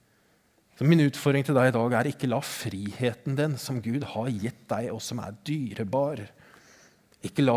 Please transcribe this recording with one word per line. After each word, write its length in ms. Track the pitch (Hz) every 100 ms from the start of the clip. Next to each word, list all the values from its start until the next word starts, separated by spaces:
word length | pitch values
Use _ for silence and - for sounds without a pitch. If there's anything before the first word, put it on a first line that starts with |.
| _ _ _ _ _ _ _ -
Så 80 |
min 160 | 135 170
utfordring 440 | 143 - 147 139
til 120 | 135 135
deg 140 | 127
i 20 |
dag 220 | 120 117 120
er, 120 | 135
ikke 180 | 135 131
la 140 | 117
friheten 920 | - - 117 98 104 104 123 113 - 135
din 160 | 151 131
som 180 | - 127
Gud 200 | 110 127 120
har 140 | 107 123
gitt 380 | 110 110 - -
deg, 220 | 107 117
og 80 | 110
som 220 | - 123
er 120 | 95 104 -
dyrebar, 720 | 151 123 101 104 127 143 139 101 - - - - - - _ _ _
ikke 200 | - -
la 80 | 135